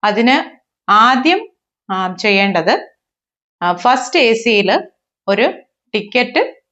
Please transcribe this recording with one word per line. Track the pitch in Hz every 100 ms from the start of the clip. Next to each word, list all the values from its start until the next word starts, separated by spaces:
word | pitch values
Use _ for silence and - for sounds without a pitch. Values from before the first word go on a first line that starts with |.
| 208
അതിന് | 202 233 277 - - _ _ -
ആദ്യം, | 208 240 254 285 381 440 _ _ _ -
ആ, | 190 185
ചെയ്യേണ്ടത്, | 180 214 196 196 180 165 349 - _ _ _ _ _ _ _
ആ, | 175
ഫസ്റ്റ് | 175 247 262 330 349
എ | 240
സിയിൽ | 226 233 208 202 240 - _ _ _ -
ഒരു | 196 277 381 - _ _
ടിക്കറ്റ് | 214 208 247 247 415 508 - _